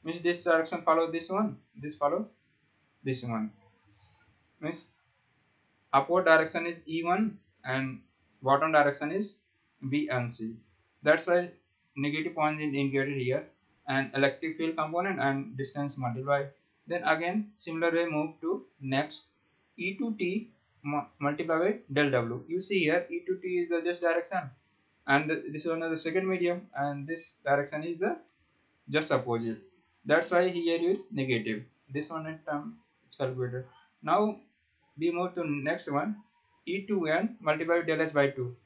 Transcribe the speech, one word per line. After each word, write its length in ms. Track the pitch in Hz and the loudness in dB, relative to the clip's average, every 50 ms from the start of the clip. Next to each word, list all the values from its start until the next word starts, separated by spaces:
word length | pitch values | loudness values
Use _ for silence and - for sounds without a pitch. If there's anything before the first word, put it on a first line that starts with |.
| - | -6
means 160 | 156 170 170 | -6 -8 -2
this 240 | 165 175 175 175 - | 0 0 -2 0 2
direction 380 | 180 165 165 165 - 185 165 | 2 2 4 2 0 -4 -2
follow 280 | - 165 160 160 165 160 | 2 2 4 4 2 0
this 180 | 165 165 160 - | -2 -6 -4 -2
one, 260 | 185 202 220 170 135 - _ _ _ | -2 0 0 -2 -4 -8 _ _ _
this 220 | - 139 147 - | -12 -12 -12 -4
follow 320 | - 143 143 160 185 214 - _ _ _ _ _ _ _ _ _ _ _ _ _ _ | 0 0 0 0 0 -4 -6 _ _ _ _ _ _ _ _ _ _ _ _ _ _
this 220 | - 135 131 123 120 | -4 -4 -4 -4 -4
one, 260 | 123 113 110 110 107 - _ _ - _ _ _ _ _ _ _ _ _ _ _ _ _ _ _ _ _ _ | -4 -4 -2 -4 -6 -8 _ _ -20 _ _ _ _ _ _ _ _ _ _ _ _ _ _ _ _ _ _
means 260 | 151 156 - - - _ _ _ _ _ _ _ _ _ _ _ _ _ _ _ _ _ _ _ _ _ | -8 -8 -8 -8 -14 _ _ _ _ _ _ _ _ _ _ _ _ _ _ _ _ _ _ _ _ _
upward 340 | - 139 139 - 170 185 175 | 2 2 2 4 2 4 6
direction 380 | 165 160 156 160 160 - 170 170 | 8 6 6 6 2 -4 -4 -4
is 140 | 170 170 170 - | -4 -6 -8 -12
E 160 | - 160 165 | -10 -8 -4
one 360 | 165 170 180 208 220 214 - - _ _ _ _ - | 0 0 2 2 2 -2 -2 -8 _ _ _ _ -8
and 340 | 131 131 131 131 131 127 - - _ _ _ _ _ _ _ | -4 -4 -4 -4 -4 -8 -12 -18 _ _ _ _ _ _ _
bottom 300 | - 131 139 139 156 160 | 2 2 4 4 4 4
direction 400 | 156 147 147 143 139 - 147 151 | 6 6 6 6 2 0 -4 -4
is 280 | 170 196 214 202 - - _ _ _ _ _ _ _ _ - 135 | -2 -2 -4 -4 -8 -18 _ _ _ _ _ _ _ _ -6 -2
B 180 | 135 147 151 - | 0 0 0 0
and 220 | 131 127 120 120 | 0 -2 -2 -2
C. 240 | 120 - 110 113 113 110 _ _ _ _ _ _ _ _ | -6 -8 -10 -10 -10 -12 _ _ _ _ _ _ _ _
That's 240 | - 147 156 160 - | 4 4 4 6 6
why 240 | 175 175 175 175 175 - _ _ _ _ _ _ _ _ | 2 2 2 2 0 -10 _ _ _ _ _ _ _ _
negative 400 | 139 139 147 147 156 156 170 165 | -4 -2 -2 -2 -2 -4 -4 -2
point 240 | 160 151 151 151 151 | 0 0 2 2 0
is 120 | 151 151 | -2 -2
indicated 460 | 139 139 139 135 135 139 135 139 143 135 | 0 0 0 2 2 0 0 0 -2 -2
here, 300 | 127 123 131 - - - _ _ _ _ _ _ _ - | 0 0 0 -2 -2 -6 _ _ _ _ _ _ _ -2
and 240 | 131 135 135 - - | 0 0 0 0 2
electric 440 | 135 139 139 139 - - 160 156 156 | 4 4 4 2 0 -6 -6 -4 -2
field 180 | 165 160 160 | -2 -2 0
component 420 | 160 156 160 160 170 180 196 190 175 | -2 -2 0 0 -2 0 0 0 0
and 380 | 135 139 139 139 139 113 110 | 0 0 0 0 -4 -6 -6
distance 420 | 131 139 - - 143 143 139 - 135 | -8 -8 -6 -4 -6 -4 -4 -4 -4
multiply. 460 | 131 120 117 127 131 143 143 143 139 139 - _ _ _ _ _ _ 160 | -4 -4 -4 -4 0 2 2 2 0 -4 -10 _ _ _ _ _ _ -6
Then 160 | 170 175 170 | -6 -2 2
again 480 | 156 160 160 165 175 190 214 208 - - | 2 2 2 0 0 0 -2 -4 -4 -12
similar 380 | - - 170 165 160 165 170 | -14 -10 -6 -2 2 2 2
way 140 | 165 170 170 | 4 4 2
move 340 | 165 156 151 151 160 - - | 2 0 -2 -2 -2 -6 -6
to 240 | - 165 196 262 - _ _ _ | -4 -4 -4 -4 -6 _ _ _
next 480 | 139 131 135 139 151 147 - - - - _ _ _ _ _ _ _ _ _ | -6 0 0 0 0 -2 -6 -14 -14 -16 _ _ _ _ _ _ _ _ _
E 200 | - 175 190 196 | -6 -6 -6 -4
two 200 | - 240 233 214 - | -2 -4 -4 -2 -2
T 320 | 190 175 190 220 226 - _ _ _ _ _ _ | -2 0 0 -2 -4 -6 _ _ _ _ _ _
mu-, 240 | - 143 147 143 143 - _ _ | -6 -4 -4 -4 -4 -6 _ _
multiply 380 | 147 143 147 151 165 165 160 160 | -2 -2 0 0 -2 0 2 2
by 200 | 175 196 214 214 - - | 2 2 0 -2 -6 -2
del 180 | 135 147 147 143 | 2 2 2 4
W. 320 | 131 123 117 117 120 127 - - | 4 2 0 0 -4 -6 -6 -4
You 120 | 165 185 | -6 -4
see 200 | 196 - 202 190 | -2 0 0 2
here 260 | 165 151 165 175 - - | 4 4 2 2 0 -2
E 140 | 170 170 - | -8 -8 -2
two 140 | - 185 185 | -4 -4 -4
T 200 | - 185 180 175 | -2 -2 0 0
is 80 | 175 165 | 0 2
the 120 | 170 165 | 0 0
just 200 | 165 175 175 175 | 0 0 -2 0
direction, 480 | 175 170 165 170 170 - 196 185 156 131 - _ _ _ _ _ _ _ _ _ _ | 0 2 2 2 0 -2 -6 -6 -6 -6 -14 _ _ _ _ _ _ _ _ _ _
and 240 | - 135 143 156 151 | 4 4 4 4 2
the, 140 | 156 - - - | -2 -2 -4 -6
this 160 | 151 156 - | -8 -6 -2
one 160 | 165 165 165 165 | -2 -2 0 0
is 60 | 165 | -2
the 60 | 165 | -2
second 320 | 156 - 165 156 190 190 190 | -2 -4 0 0 0 2 2
medium, 380 | 190 180 175 175 175 180 - - - | 0 2 2 0 0 -2 -6 -10 -4
and 320 | 139 143 143 143 143 139 | -4 -2 -2 -2 -6 -6
this 300 | 147 165 165 - - - _ _ | -8 -8 -8 -8 -14 -16 _ _
direction 400 | 143 143 143 143 - - 151 156 | 2 2 2 2 -2 -4 -6 -4
is 140 | 175 170 160 | -6 -4 -2
the 180 | 185 233 339 - - _ _ _ _ _ _ _ _ _ _ _ _ - | -2 -2 -2 -4 -8 _ _ _ _ _ _ _ _ _ _ _ _ 0
just 220 | 135 156 156 - | 0 0 2 2
opposite. 460 | 147 123 123 123 117 117 113 117 110 - - - _ _ _ _ _ _ _ | 0 0 2 0 -2 0 0 -2 -4 -6 -10 -20 _ _ _ _ _ _ _
That's 280 | 139 147 165 175 - | 4 4 4 4 4
why 160 | 180 175 180 180 | 4 4 4 4
here 320 | 175 175 165 165 165 165 170 175 | 2 0 2 2 2 4 4 2
is 160 | 202 208 - - | 2 0 -2 -6
negative. 500 | - 143 135 131 120 110 107 113 110 107 - - _ _ _ _ | -4 -2 0 2 2 0 0 -2 -4 -4 -6 -14 _ _ _ _
This 220 | 135 147 151 - | -6 -6 -6 -6
one 160 | 165 160 156 | -8 -8 -8
in 140 | 156 156 156 _ - | -8 -10 -10 _ -6
term 300 | 147 147 151 226 - - _ _ _ _ _ _ | -6 -4 -6 -8 -14 -16 _ _ _ _ _ _
is 60 | - | -6
calculated. 500 | - 139 131 127 127 127 120 120 127 127 - - - _ _ _ _ | -4 -4 -4 -2 -4 -4 -4 -4 -8 -10 -12 -20 -20 _ _ _ _
Now 380 | - 151 165 202 214 214 208 - - _ _ _ _ _ _ _ _ _ _ 143 | -2 0 2 2 2 0 -2 -6 -14 _ _ _ _ _ _ _ _ _ _ -2
we 140 | 160 170 | -2 0
move 240 | 170 175 180 180 180 | 0 0 -2 -2 -4
to 120 | 180 165 151 | -4 -4 -4
next 400 | 147 143 131 127 127 131 - 156 | -4 -2 -2 -2 -4 -4 -4 -2
one, 280 | 143 143 - 214 208 - - _ _ _ _ _ _ _ _ | -2 0 0 -2 -4 -6 -10 _ _ _ _ _ _ _ _
E 180 | 160 180 196 196 | -6 -6 -6 -2
two 220 | - 208 190 165 | -2 -2 0 2
N 300 | 156 156 175 196 226 - - | 2 2 2 0 -2 -4 -4
multiplied 460 | - 151 151 156 165 160 170 170 165 | 0 0 0 0 2 2 2 2 4
by 80 | 160 160 | 2 2
del 80 | 156 | 2
S 80 | 160 156 | 0 2
by 200 | 147 147 139 139 | 4 4 4 4
two. 260 | 139 131 123 123 123 _ _ | 2 -2 -6 -6 -8 _ _